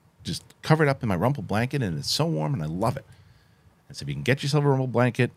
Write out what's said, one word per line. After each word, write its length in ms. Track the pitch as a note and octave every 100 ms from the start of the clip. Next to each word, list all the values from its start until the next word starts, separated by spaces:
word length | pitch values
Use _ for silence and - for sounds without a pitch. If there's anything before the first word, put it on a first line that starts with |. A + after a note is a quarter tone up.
| _ _
just 220 | - E2+ - _
covered 260 | - D#3 D3
up 160 | C#3
in 60 | A2+
my 80 | F#2
Rumpl 280 | A2 C#3 G#2
blanket, 380 | G#2 B2 C#3+
and 160 | G#2+ D#2+
it's 100 | -
so 160 | - D#3+
warm, 280 | D#3 D3+
and 100 | C#3
I 40 | D3+
love 280 | F3 A#2+ C#3+
it. 80 | - - - - _ _ _ _ -
And 100 | -
so 60 |
if 40 | C#3+
you 40 |
can 80 | C#3+
get 220 | C3 C3
yourself 200 | D3 D3
a 40 | C#3+
Rumpl 240 | C3+ B2+
blanket 400 | A#2 B2 A2+ A#2